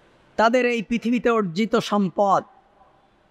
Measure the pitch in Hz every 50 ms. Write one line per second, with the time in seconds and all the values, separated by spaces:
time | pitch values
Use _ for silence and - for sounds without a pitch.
0 | _ _ _ _ _ _ _ - 214 233 233 254 247 240 240 233 190 - 233 220
1 | - 226 247 233 - 240 233 226 208 180 156 185 226 202 - 226 - - 208 208
2 | 196 175 - - 202 196 185 151 - - - - _ _ _ _ - _ _ _
3 | _ _ _ _ _ _